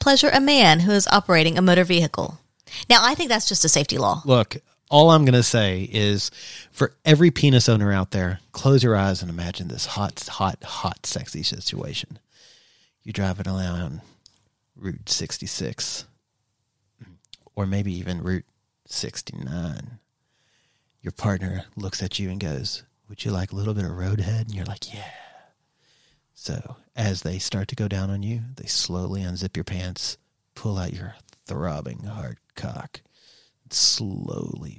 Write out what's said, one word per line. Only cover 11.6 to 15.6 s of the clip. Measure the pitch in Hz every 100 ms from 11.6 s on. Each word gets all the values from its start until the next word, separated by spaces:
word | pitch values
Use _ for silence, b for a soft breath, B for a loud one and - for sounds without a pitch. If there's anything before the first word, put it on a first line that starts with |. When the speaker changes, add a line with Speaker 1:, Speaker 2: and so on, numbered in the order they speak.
| - - - - - - _ b b b b b b _
Speaker 2:
You're | -
driving | 104 95 92 95
along | 95 92 87 85 147 b b _ _ _ _ _ _
Route | 95 80 -
sixty-six, | - 101 - - -